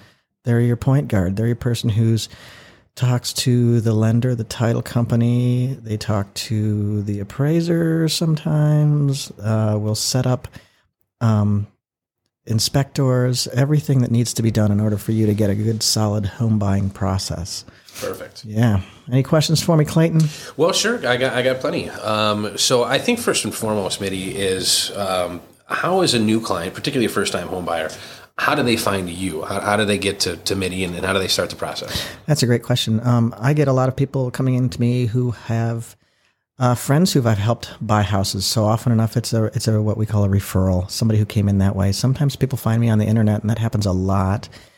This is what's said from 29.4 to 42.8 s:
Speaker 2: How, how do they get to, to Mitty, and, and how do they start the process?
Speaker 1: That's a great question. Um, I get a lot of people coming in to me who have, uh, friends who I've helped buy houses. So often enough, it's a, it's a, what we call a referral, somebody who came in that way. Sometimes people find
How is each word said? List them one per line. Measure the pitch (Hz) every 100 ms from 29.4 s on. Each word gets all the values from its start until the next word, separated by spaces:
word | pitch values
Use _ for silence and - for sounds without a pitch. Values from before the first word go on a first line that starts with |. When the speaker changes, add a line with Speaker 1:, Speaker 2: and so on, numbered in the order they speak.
Speaker 2:
How, | - 98
how | 95 104
do |
they | 101 101
get | 98 98
to, | 92 85
to | - 98
Mitty, | 92 92
and, | 90 85
and | 95
how |
do | 98
they | 90
start | - 87
the | -
process? | 80 76 - - - - -
Speaker 1:
That's | 151
a | 117
great | 120
question. | - - - 110 120
Um, | 120 117 -
I | 120
get | 151 139
a |
lot | 131 131
of | 131
people | 139 139 127
coming | - 131
in | 127 123
to | -
me | 120 123 120
who | 123 123
have, | 113 - 117 117 117 113 - _ _ _ _ _ -
uh, | 123
friends | 120 - 143 185
who | 147 117
I've | 104
helped | 104 117 - -
buy | 113 107
houses. | 101 101 98 101
So | 98 -
often | 104 113 127
enough, | 113 110 123
it's | -
a, | 113 107
it's | 113 -
a, | 110
what | 107 104
we | 107
call | 104
a | 101
referral, | 98 - 92 92 90 92
somebody | - 113 107
who | 107
came | 107 101
in | 101
that | 95 98
way. | 98
Sometimes | 98 147 131 143 -
people | 135 123
find | 113 113